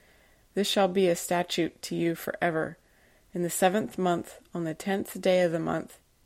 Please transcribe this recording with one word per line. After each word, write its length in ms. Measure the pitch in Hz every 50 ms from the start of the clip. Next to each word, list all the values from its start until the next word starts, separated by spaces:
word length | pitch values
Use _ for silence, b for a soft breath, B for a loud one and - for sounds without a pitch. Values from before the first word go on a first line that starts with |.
| b b b b b b b b b b _
This 140 | 185 202 -
shall 200 | - 208 196 185
be 200 | 180 196 190 175
a 80 | 170
statute 680 | - - - 180 175 175 - - - 165 - - -
to 140 | - - 175
you 180 | 170 170 170 165
forever. 640 | - - - - - - 175 156 160 156 - 165 b b b b b b b b b b b -
In 80 | 180
the 80 | 175 170
seventh 480 | - - 196 185 180 220 - - - -
month, 400 | 185 180 170 165 - - - - - _ -
on 80 | 175
the 120 | 170 160 156
tenth 460 | - - 202 196 202 - - - 190
day 220 | 185 196 185 180
of 80 | 180 170
the 80 | 160 165
month, 400 | 160 160 165 160 - - - - _ _ _ _ _